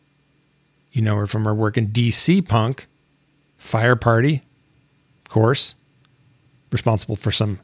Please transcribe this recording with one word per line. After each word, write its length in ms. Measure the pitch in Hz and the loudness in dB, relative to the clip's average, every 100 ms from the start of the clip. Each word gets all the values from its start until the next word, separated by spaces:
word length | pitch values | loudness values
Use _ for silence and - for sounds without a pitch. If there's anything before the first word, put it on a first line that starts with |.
| _ _ _ _ _ _ _ _ _ | _ _ _ _ _ _ _ _ _
You 120 | 117 | -2
know 140 | 107 104 | 0 0
her 100 | 101 | -2
from 180 | 107 | -2
her 100 | 107 | -2
work 220 | 107 107 117 | 0 0 0
in 120 | 104 | -2
D 220 | 113 117 | 0 0
C 300 | - - 190 | 0 2 2
Punk, 460 | - 120 113 135 - _ _ _ _ _ _ _ | 2 0 0 -4 -14 _ _ _ _ _ _ _
Fire 360 | - 113 117 | -6 0 2
Party, 480 | 120 117 113 139 143 - _ _ _ _ _ _ _ - | 2 2 2 2 -2 -6 _ _ _ _ _ _ _ -4
of 40 | |
course, 440 | 117 113 135 - - _ _ _ _ _ _ _ _ _ | 2 2 2 -4 -10 _ _ _ _ _ _ _ _ _
responsible 420 | - 113 107 - | -4 0 -2 -4
for 160 | 104 110 | -6 -4
some 300 | - 107 95 | -2 -2 -4